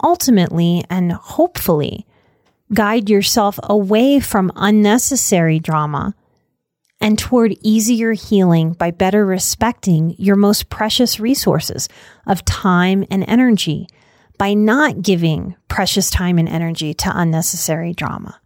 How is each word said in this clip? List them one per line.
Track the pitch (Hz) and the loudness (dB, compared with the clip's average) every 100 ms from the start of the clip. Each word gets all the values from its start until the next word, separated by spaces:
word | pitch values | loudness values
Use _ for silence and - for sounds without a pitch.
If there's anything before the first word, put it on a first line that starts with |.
ultimately | 302 349 262 208 165 165 170 175 - | 0 0 2 2 2 0 0 0 -2
and | 180 175 | -2 -2
hopefully | 170 - - 349 - - 151 - - - _ _ _ _ _ - | -4 -6 -2 -2 -2 -2 -2 -2 -8 -16 _ _ _ _ _ -4
guide | 220 208 233 202 | -2 0 0 2
yourself | 202 196 233 202 - | 2 2 0 0 -2
away | - 208 196 214 269 285 | -2 0 2 2 4 2
from | - 208 185 - | 2 0 0 0
unnecessary | 202 214 208 240 - 254 - 180 165 160 | 2 4 4 2 0 -2 0 2 2 0
drama | 160 156 151 147 196 - _ _ _ _ _ _ _ - | 0 -2 -2 -4 -6 -8 _ _ _ _ _ _ _ -4
and | 214 214 | -2 0
toward | - 247 226 - | 0 2 2 0
easier | 214 220 214 233 226 | 0 2 2 0 0
healing | 220 - 202 185 170 160 | -4 0 2 4 4 2
by | 170 175 | -2 -4
better | 170 190 208 196 | 0 0 2 0
respecting | 185 - - 233 - 190 160 160 - | 0 -4 -2 -2 -2 0 2 0 -2
your | 190 202 | 0 2
most | 202 214 - | 2 0 -4
precious | - 220 - 240 - | -6 -4 0 -2 -2
resources | 226 277 190 160 - - - - - _ - | -2 0 0 -2 -4 -8 -10 -14 -20 _ -4
of | 185 | -4
time | - - 190 180 185 196 - | -2 -2 0 2 2 0 -2
and | 190 - | -4 0
energy | 165 240 202 - 147 - _ _ _ _ - | 2 4 2 0 -6 -8 _ _ _ _ -4
by | 202 | 0
not | 208 214 254 208 - | 2 2 2 0 0
giving | 180 175 165 156 - - - | 0 0 0 -2 -6 -14 -8
precious | - 185 202 - | -4 -2 -2 -2
time | 175 180 175 | -2 0 2
and | 160 | 0
energy | 165 165 165 151 | -2 -4 -6 -6
to | 160 196 | -4 -4
unnecessary | - 170 160 170 180 - 156 170 | -2 0 0 -2 -6 -4 -4 -6
drama. | 170 143 - - - | -6 -8 -8 -12 -20